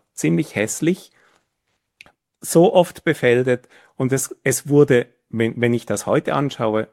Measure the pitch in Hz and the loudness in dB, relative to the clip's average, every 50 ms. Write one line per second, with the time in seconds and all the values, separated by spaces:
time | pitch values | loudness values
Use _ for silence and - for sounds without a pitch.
0 | _ _ _ - - 151 170 165 156 - - - 107 110 - - 156 160 185 - | _ _ _ -6 -2 -2 0 -2 -2 -4 -4 -4 -4 -4 -4 -4 -2 -2 -2 -4
1 | - _ _ _ _ _ _ _ _ _ _ _ _ _ _ _ _ _ _ - | -6 _ _ _ _ _ _ _ _ _ _ _ _ _ _ _ _ _ _ -20
2 | - _ _ _ _ _ _ _ - - - 165 170 220 - 190 170 - - - | -20 _ _ _ _ _ _ _ -6 0 4 4 4 6 6 4 2 0 -2 -8
3 | - 170 147 - - 123 120 123 127 131 123 123 _ _ _ - _ _ _ - | -4 -4 -4 0 2 2 2 2 2 0 -2 -2 _ _ _ -20 _ _ _ -4
4 | 131 123 135 131 - - - _ - 139 127 - - 147 143 143 147 135 131 120 | -4 -2 -2 -2 -4 -6 -10 _ -4 -4 -4 -4 -2 2 4 4 4 6 4 2
5 | 123 - _ _ _ _ - 113 117 113 - 120 120 120 120 117 - - 104 101 | 0 -2 _ _ _ _ -4 -2 -2 -2 -2 -2 -2 0 0 -2 -4 -6 -8 -6
6 | - - 110 151 - - 143 139 143 135 - - 120 110 107 107 - - | -4 -2 -2 -2 -2 -2 -4 -4 -4 -4 -6 -4 -4 -2 -2 -2 -4 -6